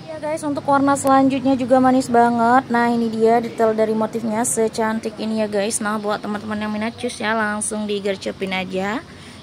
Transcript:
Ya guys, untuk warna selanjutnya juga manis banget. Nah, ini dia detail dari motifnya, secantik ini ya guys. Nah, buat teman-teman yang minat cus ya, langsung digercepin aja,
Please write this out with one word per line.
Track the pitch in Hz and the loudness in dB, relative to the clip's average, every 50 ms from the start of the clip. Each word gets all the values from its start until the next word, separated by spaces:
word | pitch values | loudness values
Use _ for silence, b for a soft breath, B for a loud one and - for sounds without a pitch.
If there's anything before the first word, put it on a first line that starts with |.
| - - | -14 -14
Ya | 320 311 | -10 -8
guys, | 294 302 311 320 | -6 -4 -4 -4
untuk | 302 294 285 294 - | -4 -4 -4 -2 0
warna | 285 277 277 277 277 277 277 | 2 2 4 4 4 2 2
selanjutnya | - 269 269 269 269 269 269 269 226 269 269 | 4 4 6 6 6 4 2 2 2 0 0
juga | 233 262 220 262 262 | 0 2 4 4 6
manis | 262 262 254 262 262 247 | 6 6 4 4 2 2
banget. | 233 233 233 240 240 233 226 233 247 269 254 | 4 4 4 4 4 4 4 4 4 4 2
Nah, | 240 233 233 240 240 | 2 0 0 2 2
ini | 240 233 233 | 2 0 0
dia | 226 220 220 220 226 226 240 | -2 0 2 4 4 4 4
detail | 233 226 - - 226 226 220 220 | 2 -2 -2 0 2 2 2 2
dari | 220 214 220 | 0 0 0
motifnya, | 220 220 214 - 233 233 226 214 220 | 0 -2 -2 -2 -4 -4 -2 -2 -2
secantik | 247 240 - 226 220 220 226 - 220 220 220 220 - 226 220 - | -2 -2 0 0 0 0 0 -2 -2 -2 -2 -4 -6 -8 -8 -8
ini | 214 220 220 220 | -6 -4 -2 -2
ya | 214 | -2
guys. | 208 208 202 196 220 220 - | -2 0 -2 -2 -2 -2 -4
Nah, | 220 208 214 220 | -4 -4 -4 -4
buat | 202 208 208 - | -4 -4 -4 -4
teman-teman | - 202 208 208 214 214 214 208 | -4 -6 -6 -6 -6 -6 -6 -6
yang | 214 214 214 | -4 -6 -4
minat | 214 214 233 240 - | -4 -6 -6 -6 -6
cus | - 247 - - | -8 -8 -6 -4
ya, | 226 208 | -4 -2
langsung | 226 226 214 208 214 214 208 - 220 214 214 208 | -2 0 -2 -2 -4 -4 -6 -6 -6 -6 -4 -4
digercepin | 208 202 196 208 196 190 - 214 196 - 196 190 | -4 -4 -2 -4 -4 -4 -6 -8 -8 -6 -6 -4
aja, | 190 185 185 185 190 185 185 202 214 294 359 B B B B B B B | -4 -4 -4 -4 -4 -4 -4 -4 -4 -6 -8 B B B B B B B